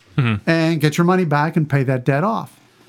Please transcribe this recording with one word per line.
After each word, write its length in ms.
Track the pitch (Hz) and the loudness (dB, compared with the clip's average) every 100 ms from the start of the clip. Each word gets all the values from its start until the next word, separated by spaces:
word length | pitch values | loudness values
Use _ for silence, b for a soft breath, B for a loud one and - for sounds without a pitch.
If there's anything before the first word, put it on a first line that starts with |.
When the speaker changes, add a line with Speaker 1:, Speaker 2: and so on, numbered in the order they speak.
| _ - | _ -2
Speaker 1:
Mm-hmm. 320 | 123 104 - | 0 -2 0
Speaker 2:
and 320 | 165 160 165 | 0 2 0
get 160 | 151 147 | 0 2
your 80 | 175 | 2
money 200 | 185 180 | 2 2
back 300 | 147 151 165 | 0 0 -2
and 140 | 151 | 0
pay 140 | 143 | 0
that 200 | 131 131 | 0 -2
debt 200 | 123 139 | 0 0
off. 360 | 190 220 - - b b | 0 -4 -8 -18 b b